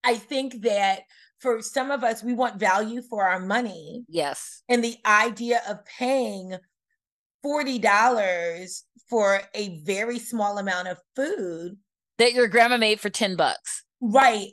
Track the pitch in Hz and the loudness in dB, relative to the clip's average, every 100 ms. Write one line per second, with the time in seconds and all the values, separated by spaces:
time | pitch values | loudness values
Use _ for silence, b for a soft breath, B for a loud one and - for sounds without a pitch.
0 | 247 233 - 269 269 247 220 202 196 190 | 0 0 -2 -4 -4 -4 0 2 2 0
1 | - b b _ 254 226 226 277 262 285 | -6 b b _ -2 -2 -2 -4 -2 0
2 | 233 220 226 240 247 202 196 190 220 240 | -2 -2 -4 -2 -2 0 2 2 0 -6
3 | 240 214 190 185 185 220 240 170 151 233 | -8 -2 0 0 0 -2 -2 -8 -14 -16
4 | 247 165 143 135 - - - 247 233 226 | -6 -4 -2 -4 -12 -18 0 0 0 -4
5 | 214 208 233 196 233 233 202 202 - - | 2 4 2 -2 -2 -2 -2 -12 -12 -6
6 | 254 269 233 196 185 185 185 _ _ _ | -2 0 -2 -6 -12 -14 _ _ _ _
7 | _ _ _ _ 285 294 277 254 208 202 | _ _ _ _ -4 -2 -2 0 4 6
8 | 233 240 196 175 170 170 185 - _ _ | 4 4 0 0 -4 -6 -12 -16 _ _
9 | _ 233 202 196 202 214 202 165 151 196 | _ 2 2 2 -2 -8 -8 -8 -6 -4
10 | 226 240 240 233 202 202 196 180 185 175 | -2 -6 -8 -4 -2 -2 -4 -4 -4 -10
11 | _ - 285 392 185 165 175 196 _ _ | _ -4 -4 -2 -6 -8 -12 -14 _ _
12 | _ - 240 247 240 226 233 247 220 214 | _ 2 4 4 4 6 6 4 2 2
13 | 208 - 208 180 185 - - - _ _ | -2 -2 -2 2 0 0 -8 -14 _ _
14 | 240 240 262 220 196 | 2 6 6 4 -6